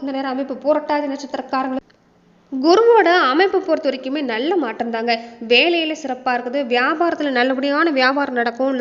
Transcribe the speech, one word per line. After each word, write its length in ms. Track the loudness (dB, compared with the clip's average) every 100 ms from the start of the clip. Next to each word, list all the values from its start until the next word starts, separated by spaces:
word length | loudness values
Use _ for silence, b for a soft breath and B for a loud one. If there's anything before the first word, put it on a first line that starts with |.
இந்த 100 | -6 -6
நேரம் 180 | -4
அமைப்பு 220 | -4 -6 -4 0
புரட்டாதி 420 | 0 0 -2 -2
நட்சத்திரக்காரங்களுக்கு 680 | -6 -8 -10 -6 -4 -4 -6 -10 _ _ _ _ _ -10
குருவோட 580 | -2 4 6 6 6 6 4 4
அமைப்பை 280 | 2 2 2 0
பொறுத்த 220 | -2 0
வரைக்குமே 320 | -4 -4 -6 -4
நல்ல 240 | -4 -2 -2
மாற்றம் 320 | -2 -4 -6 -4
தாங்க. 180 | -2 -2 B B 2
வேலையில 420 | 4 4 2 -2 -4
சிறப்பா 300 | -8 -6 -2 -2
இருக்குது, 260 | -2 -4 0
வியாபாரத்துல 580 | 0 0 0 0 -2 -2 0
நல்லபடியான 520 | 0 0 0 0 0 2
வியாபாரம் 400 | 2 2 -2 -2
நடக்கும், 320 | -2 -2 -2 0